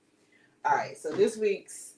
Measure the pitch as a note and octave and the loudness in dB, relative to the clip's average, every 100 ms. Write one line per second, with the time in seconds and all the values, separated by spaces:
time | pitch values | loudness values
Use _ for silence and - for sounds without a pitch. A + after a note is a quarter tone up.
0 | _ _ _ _ _ _ - F3 - - | _ _ _ _ _ _ 2 2 0 -6
1 | D#3 F#3 A3 A3 G#3+ F#3 - - - | -2 2 2 4 0 0 -6 -16 -16